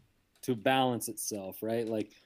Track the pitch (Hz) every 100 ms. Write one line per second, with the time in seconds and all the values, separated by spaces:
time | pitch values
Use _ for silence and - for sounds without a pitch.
0 | _ _ _ _ - 117 131 131 127 117
1 | - - - 107 95 - 110 117 113 110
2 | 107 -